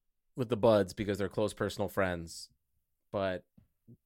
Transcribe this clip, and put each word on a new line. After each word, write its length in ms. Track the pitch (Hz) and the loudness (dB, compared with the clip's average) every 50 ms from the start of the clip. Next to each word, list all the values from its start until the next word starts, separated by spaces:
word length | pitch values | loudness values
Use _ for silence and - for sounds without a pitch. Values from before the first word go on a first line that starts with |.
| _ _ _ _ _ _ _ | _ _ _ _ _ _ _
with 120 | 147 123 113 | -6 -2 -2
the 80 | 120 | 0
buds 380 | 101 113 117 110 104 98 92 - | 4 6 6 6 6 6 2 -2
because 240 | - 104 98 101 92 | -4 -4 -2 -2 -2
they're 100 | 101 90 | -4 -4
close 240 | - 110 107 101 - | -2 -2 -2 -2 -2
personal 360 | - 110 98 - - 101 92 | -4 -4 -6 -4 -4 -6 -4
friends. 600 | - 101 95 92 87 85 82 82 - - - - _ _ _ _ _ _ _ _ _ _ _ _ - | -2 -2 0 0 -2 -4 -6 -10 -14 -16 -18 -20 _ _ _ _ _ _ _ _ _ _ _ _ -4
But 300 | 101 98 95 92 87 - _ _ - - _ _ _ _ - 120 - _ | -2 -2 -2 -2 -4 -8 _ _ -20 -20 _ _ _ _ -20 -20 -20 _